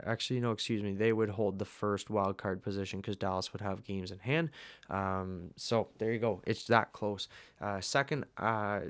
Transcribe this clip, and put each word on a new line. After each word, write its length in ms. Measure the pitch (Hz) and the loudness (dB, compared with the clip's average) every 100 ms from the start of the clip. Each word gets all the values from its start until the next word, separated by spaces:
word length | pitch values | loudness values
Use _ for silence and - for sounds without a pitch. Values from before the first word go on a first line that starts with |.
| - | -2
actually, 340 | 113 - 127 | -2 0 0
no, 120 | 120 | 2
excuse 300 | 107 - 110 | 0 0 0
me, 120 | 104 | 0
they 180 | 98 110 | 2 4
would 160 | 110 107 | 4 2
hold 300 | 98 101 98 | 2 0 0
the 80 | 98 | -6
first 420 | - 104 101 - | -2 0 0 0
wild 300 | 107 98 98 | 2 2 0
card 240 | 101 95 | -2 -2
position 400 | 104 98 98 95 | -2 -2 -2 -4
'cause 120 | 98 | -4
Dallas 380 | 98 98 95 95 | -2 0 0 -2
would 80 | - | -4
have 240 | 101 98 | -4 -4
games 260 | - 98 92 | -4 -4 -4
in 80 | 95 | -6
hand. 300 | 95 151 165 - - - - | -2 0 0 -6 -18 -18 -4
Um, 640 | 98 95 95 92 92 87 - | -2 0 0 -2 -6 -10 -10
so 320 | - 117 101 - | 2 2 2 -2
there 160 | 110 | 0
you 40 | 117 | 2
go. 220 | 113 92 - | 0 0 -2
It's 200 | 113 - | -2 4
that 260 | 113 - | 4 4
close. 340 | - 107 101 - - - _ | -4 -4 -2 -8 -12 -20 _
Uh, 180 | 104 98 | -4 -2
second, 420 | - 143 139 147 - - | 0 0 2 -2 -4 -2
uh, 420 | 107 110 104 101 | 0 0 0 -2